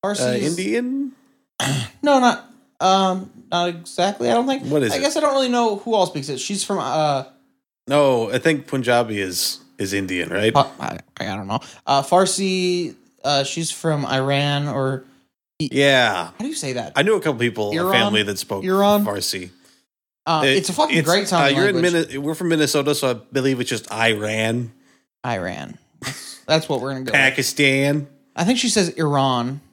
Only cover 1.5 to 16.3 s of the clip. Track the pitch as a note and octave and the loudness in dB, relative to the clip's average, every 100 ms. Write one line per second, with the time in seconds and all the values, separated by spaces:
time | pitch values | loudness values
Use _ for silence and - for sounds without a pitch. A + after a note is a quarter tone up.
1.5 | _ C3+ C#3 A#2 - C#4+ C#4 B3 - - | _ -4 -2 -4 -4 2 4 4 2 -6
2.5 | - _ _ F#3 F#3+ F#3+ F#3 F#3+ - - | -20 _ _ 2 4 2 0 -6 -18 -6
3.5 | F3 F3 E3+ E3+ - F3+ G3+ A#3+ A#3 C4 | -2 -2 -4 -10 -2 -2 0 2 2 2
4.5 | C4+ C4+ D4 A#2+ C4+ C#4 D#4 D4 C#4 B3+ | -2 0 0 2 0 0 2 2 2 2
5.5 | A#3+ A#3 G3+ A#3 A3 F3+ D3+ C#3 C3 - | 2 2 0 0 0 2 -2 -6 -8 -6
6.5 | G3 - G3 B2+ D3+ D3+ C#3 C3+ _ _ | -6 -4 -4 -2 0 0 0 -4 _ _
7.5 | _ _ _ - C#3+ C#3+ B2 A2+ A#2+ D#3+ | _ _ _ 0 4 4 4 2 0 2
8.5 | D3+ B2 C#3 A#2+ A#2+ A2+ G#2 F#2+ F2 - | 0 -2 -4 2 2 2 -2 -4 -2 -4
9.5 | - - _ G2 G2+ F#2 F#2 E2 F#2 G#2+ | -6 -14 _ -4 -4 -4 -4 -4 0 2
10.5 | C#3+ - - - - - - F#2+ F#2+ G2 | 2 0 -4 -10 -10 -16 -10 -8 -8 -6
11.5 | A2 - - - C#3 C#3 F3 F#3+ - G3 | -8 -8 -16 0 0 4 4 4 0 -2
12.5 | F#3 F3+ F3 E3 - _ _ - C#3+ C3+ | 0 0 0 -4 -10 _ _ -2 0 0
13.5 | - E3 - E3 D3+ C#3 C3+ C3 C#3 C#3+ | -4 -6 -4 -2 -2 -2 -2 0 0 0
14.5 | C#3+ D3 C3 C3 C3 - _ _ _ _ | -2 -2 -2 -2 -4 -10 _ _ _ _
15.5 | _ D3 B2+ C#3+ C3 A#2+ F#2 E2 | _ -4 2 4 6 4 0 -4